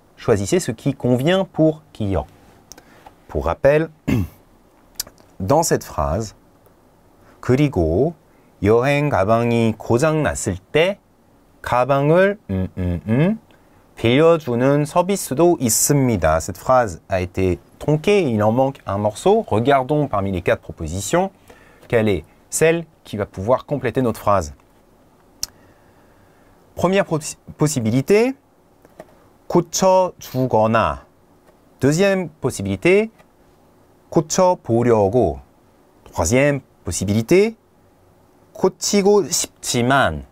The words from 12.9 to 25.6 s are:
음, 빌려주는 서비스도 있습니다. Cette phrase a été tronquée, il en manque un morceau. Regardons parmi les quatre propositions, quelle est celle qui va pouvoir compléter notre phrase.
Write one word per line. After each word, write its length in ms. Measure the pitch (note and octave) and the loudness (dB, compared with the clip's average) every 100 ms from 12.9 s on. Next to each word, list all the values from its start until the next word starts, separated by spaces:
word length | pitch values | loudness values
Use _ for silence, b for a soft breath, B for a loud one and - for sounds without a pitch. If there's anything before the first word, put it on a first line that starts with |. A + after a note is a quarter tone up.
| E2+ G#2 | -4 -2
음, 320 | B2 F3 A3 - b b b b - | 0 0 -2 -10 b b b b -4
빌려주는 880 | A2+ C3 D#3+ E3+ C#3 A#2+ C3+ C#3+ D3 | 0 4 4 2 0 0 2 2 0
서비스도 720 | F3+ F3+ G3 - D#3 F3 E3+ | -2 -2 -4 -4 2 2 2
있습니다. 800 | B2 - - D3 B2+ G#2 D#2+ E2 | 0 0 2 2 2 2 2 0
Cette 180 | F#2 F2+ | -2 -6
phrase 440 | - B2+ A2+ E2 - | 0 2 2 -6 -6
a 100 | F#2+ | -4
été 400 | F#2 - F#2 E2+ - - | -4 -2 -2 -2 -8 -8
tronquée, 420 | - D3+ G3+ G#3 | -2 0 2 2
il 200 | D3+ G#2+ | 2 0
en 100 | G#2+ | 2
manque 280 | B2 C3+ C3 - | 2 0 -4 -6
un 120 | G2 | -4
morceau. 460 | G#2 - F#3 A3 G#3+ | -4 -2 0 0 0
Regardons 600 | A2 B2 C#3 C3 D3+ C#3+ | 0 2 2 0 -2 -2
parmi 240 | G2+ G2 | -4 -4
les 100 | F2+ | -2
quatre 200 | B2 A2 | -2 -2
propositions, 680 | - - D#2 F#2 - E3+ F#3+ b b b b b - | -4 -12 -10 -8 -2 -2 -2 b b b b b -4
quelle 200 | A#2 A2 | 0 0
est 160 | E2+ b b b | -2 b b b
celle 360 | - D#3+ E3+ E3 _ | 0 0 0 -4 _
qui 140 | - - | -12 -8
va 80 | - | -8
pouvoir 400 | - G3+ G#3+ - | -6 -2 -2 -2
compléter 360 | D3 B2 C3 | -6 -4 -2
notre 180 | B2 - | -2 -2
phrase. 340 | - G2 D2 - _ _ _ _ _ _ _ _ - b | -2 -2 -2 -10 _ _ _ _ _ _ _ _ -16 b